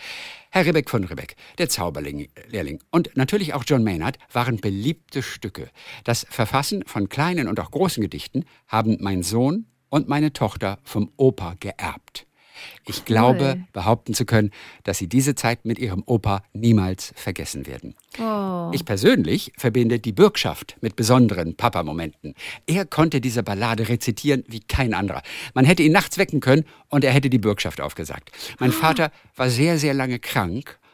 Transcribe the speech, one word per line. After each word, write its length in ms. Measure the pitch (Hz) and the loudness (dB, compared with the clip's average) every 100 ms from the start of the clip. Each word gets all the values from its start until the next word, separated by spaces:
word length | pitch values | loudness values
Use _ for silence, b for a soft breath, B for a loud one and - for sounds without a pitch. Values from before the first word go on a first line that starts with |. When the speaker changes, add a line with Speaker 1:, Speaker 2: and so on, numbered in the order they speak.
| B B B B B | B B B B B
Speaker 1:
Herr 120 | 190 | 2
Ribbeck 240 | 165 160 - | 2 2 0
von 140 | 120 | -2
Ribbeck, 320 | 92 78 - - B - | -2 -6 -12 -16 B -6
der 100 | - | -4
Zauberling, 600 | - 87 73 71 73 73 - - | -2 -4 -6 -8 -8 -12 -16 -10
Lehrling 300 | 104 71 73 _ | -8 -6 -8 _
und 180 | 170 165 - | -2 0 0
natürlich 380 | 131 208 165 | 0 0 -2
auch 100 | 135 - | -6 0
John 160 | 135 | 2
Maynard 360 | 110 85 90 - b | 2 0 -4 -6 b
waren 260 | 120 120 113 | -4 -2 -2
beliebte 640 | 104 98 120 165 _ 139 | -4 -2 -4 -4 _ -8
Stücke. 480 | - - 104 - 65 _ B B | -8 -8 -12 -12 -16 _ B B
Das 240 | - 117 - | -4 -4 -4
Verfassen 540 | - 110 131 143 302 - | -4 0 0 -2 -4 -6
von 220 | - 101 | -6 -4
kleinen 400 | - 165 180 110 | -2 -2 0 -2
und 100 | 117 | -4
auch 140 | - | -6
großen 320 | 143 185 - | -2 -2 0
Gedichten 400 | 98 - - 131 - b b | -4 -6 -8 -8 -8 b b
haben 300 | 113 110 107 | -2 0 0
mein 240 | 98 92 | -2 -4
Sohn 420 | 87 113 131 196 226 _ - | -2 0 0 0 -6 _ -2
und 180 | 151 - | -2 0
meine 260 | 147 151 | 0 0
Tochter 460 | - 107 - 98 101 | 0 -2 -2 -6 -6
vom 260 | - 110 104 - | -6 -4 -2 4
Opa 400 | 131 131 85 90 | 4 4 -8 -8
geerbt. 680 | 101 - 87 - _ - - B B B B B - | -10 -6 -8 -8 _ -20 -20 B B B B B -10
Ich 120 | - | -10
Speaker 2:
Cool. 60 | - | 0
Speaker 1:
glaube, 580 | 110 120 127 139 131 180 | 4 6 6 2 0 -6
behaupten 420 | 101 92 117 - | -4 0 0 0
zu 100 | 107 | -4
können, 260 | 117 110 107 B B B | 2 2 2 B B B
dass 140 | - 95 | -6 -4
sie 100 | 90 | 0
diese 260 | 127 135 | 2 2
Zeit 300 | - 117 117 | 0 -2 -2
mit 160 | 113 117 | -2 -4
ihrem 240 | 120 95 - | -2 -6 0
Opa 380 | 117 107 98 - | 0 2 -2 -4
niemals 600 | 104 117 107 92 92 - - | -2 4 4 4 -2 -10 -12
vergessen 500 | - 87 80 71 67 | -10 -8 -8 -10 -10
werden. 300 | 64 - - _ - | -12 -14 -18 _ -8
Speaker 2:
Oh. 500 | 226 208 190 180 170 | -6 -4 -4 -4 -4
Speaker 1:
Ich 120 | 170 | -4
persönlich 680 | - 98 147 254 82 113 - - | -4 2 4 4 2 -2 -6 -4
verbinde 420 | 123 120 113 117 | -2 0 0 0
die 140 | 113 | -4
Bürgschaft 640 | 101 202 - 95 76 - - | 4 4 4 -6 -6 -12 -8
mit 140 | 113 | -6
besonderen 600 | - 110 127 117 90 82 - | -2 4 6 6 4 -4 -2
Papa-Momenten. 800 | 120 - 76 80 80 - 76 - B B - | -2 -2 -4 -6 -8 -10 -16 -14 B B -2
Er 180 | 180 | -2
konnte 360 | 185 - 160 147 | -2 2 2 2
diese 220 | 123 117 | 0 -2
Ballade 460 | 107 98 117 110 113 | -2 -2 -2 0 0
rezitieren 560 | 120 - 110 143 131 - | 0 -2 -2 0 0 -2
wie 140 | 113 | -14
kein 340 | - - 123 | -4 0 0
anderer. 280 | 95 98 69 - B B | 0 -2 -6 -10 B B
Man 100 | 131 | 4
hätte 180 | 131 175 | 6 8
ihn 100 | 147 | 6
nachts 260 | 185 - - | 6 2 -2
wecken 200 | 185 143 | 0 0
können 240 | 131 143 151 b b | 4 4 4 b b
und 140 | 143 | 2
er 100 | 135 | 4
hätte 180 | 139 139 | 4 4
die 80 | 123 | 2
Bürgschaft 420 | 104 101 90 - | 2 0 -4 -6
aufgesagt. 500 | 73 - 80 - - B B B | -8 -8 -10 -12 -16 B B B
Mein 100 | 127 | 0
Speaker 2:
<gasps> 0 | |
Speaker 1:
Vater 380 | - 156 160 156 b b | 4 2 4 0 b b
war 160 | - 127 | -2 0
sehr, 260 | 120 160 165 | 4 4 4
sehr 160 | 147 | 2
lange 260 | 139 131 123 | 0 0 -4
krank 580 | - 135 85 107 - - b | -2 -2 -2 -4 -8 -20 b